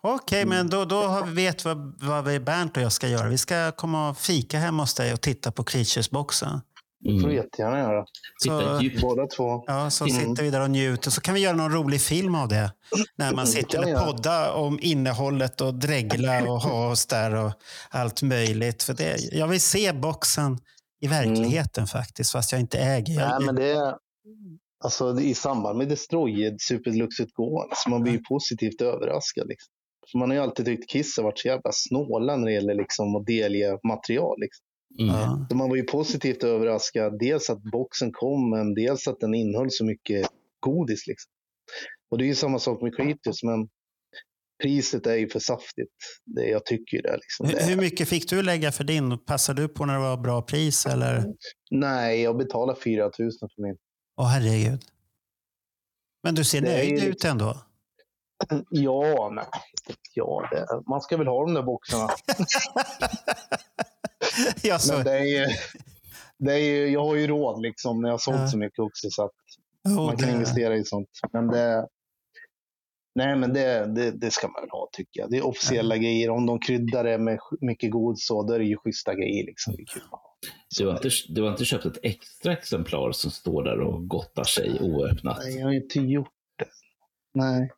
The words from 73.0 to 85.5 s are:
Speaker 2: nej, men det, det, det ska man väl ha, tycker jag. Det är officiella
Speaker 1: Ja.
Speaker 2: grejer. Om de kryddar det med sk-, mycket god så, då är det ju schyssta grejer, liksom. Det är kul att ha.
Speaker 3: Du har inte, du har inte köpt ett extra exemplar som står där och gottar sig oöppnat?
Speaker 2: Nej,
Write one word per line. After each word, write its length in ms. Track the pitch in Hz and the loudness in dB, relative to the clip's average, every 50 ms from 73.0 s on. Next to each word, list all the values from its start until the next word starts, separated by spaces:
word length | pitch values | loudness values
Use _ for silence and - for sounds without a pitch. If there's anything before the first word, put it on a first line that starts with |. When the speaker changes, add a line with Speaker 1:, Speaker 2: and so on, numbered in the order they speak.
| _ _ _ | _ _ _
Speaker 2:
nej, 200 | 127 131 139 139 | 0 0 2 2
men 180 | 135 127 123 127 | 2 2 2 2
det, 320 | 139 131 127 123 113 104 107 110 | 2 2 2 2 0 0 0 0
det, 160 | 117 120 117 | 0 0 0
det 200 | 110 110 113 113 | -2 -2 -2 -2
ska 160 | - - - | -2 -2 -4
man 140 | - - - | -6 -6 -10
väl 80 | - - | -12 -10
ha, 200 | - - - - - | -10 -10 -10 -10 -10
tycker 260 | - - _ - - | -12 -12 _ -8 -8
jag. 80 | 107 104 | -4 -2
Det 60 | 120 | -2
är 80 | 131 135 | 0 0
officiella 500 | 131 120 - - - 131 117 113 113 113 | -2 -2 -2 -2 0 0 2 2 2 2
Speaker 1:
Ja. 60 | 110 | 2
Speaker 2:
grejer. 280 | 113 117 117 113 117 113 | 2 2 2 2 2 2
Om 160 | 113 120 123 | 2 2 2
de 140 | 117 120 117 | 2 0 0
kryddar 440 | - - 127 120 120 117 117 123 117 | 0 0 0 0 0 0 0 2 2
det 140 | 117 113 | 2 2
med 220 | 110 113 113 110 104 | 2 2 0 0 -2
sk-, 180 | - - - - | -4 -10 -8 -4
mycket 300 | 139 123 113 _ - 110 | -2 -2 -2 _ -2 0
god 280 | 107 117 113 120 113 113 | 2 2 2 0 0 -2
så, 240 | - - 117 107 104 | -2 -2 0 0 2
då 100 | 107 117 | 2 2
är 60 | 113 | 2
det 60 | 110 | 2
ju 120 | 104 104 | 2 0
schyssta 380 | - _ 113 107 - - 110 98 | 0 _ -4 -4 -2 -4 -4 -2
grejer, 300 | 98 92 101 101 101 101 | -2 -2 -2 -2 -2 -4
liksom. 300 | 104 - - - 110 - | -6 -8 -8 -6 -6 -6
Det 60 | - | -8
är 40 | - | -10
kul 160 | - - - - | -14 -16 -16 -14
att 60 | - | -16
ha. 100 | - - _ - _ _ - - - - _ _ - | -18 -20 _ -20 _ _ -16 -16 -16 -18 _ _ -4
Speaker 3:
Du 80 | - 101 | 0 0
har 60 | 95 90 | 0 0
inte, 160 | 87 - 131 123 - - - | 0 0 0 0 0 -2 -2
du 120 | 80 110 | -2 0
har 100 | 107 107 | 0 0
inte 140 | 101 - 123 | 0 0 0
köpt 200 | - 131 104 - | 0 0 0 -2
ett 120 | 80 - - - | -4 -6 -2 -4
extra 500 | 113 98 - - - - - - 180 175 | -4 -4 -4 -12 -20 -20 -4 -2 -2 -2
exemplar 580 | - - - - 82 82 - - 71 65 60 | -2 -2 -4 -4 -4 -2 -2 -2 -2 -2 -2
som 200 | 64 - - 76 | -2 -2 -4 -6
står 320 | - - - 87 82 73 67 | -6 -4 -4 -2 -2 0 0
där 160 | - 57 - | 0 0 0
och 260 | - - 82 82 87 | 0 0 -2 -4 -4
gottar 360 | 92 - 82 - - _ - - | -4 -4 -6 -6 -6 _ -2 0
sig 360 | - - - 85 - 67 - | 0 0 0 0 0 0 0
oöppnat? 560 | - 90 78 71 71 65 - - - 123 120 120 | 0 0 2 2 2 2 0 0 0 -4 -4 -4
Speaker 2:
Nej, 180 | 131 131 | -6 -8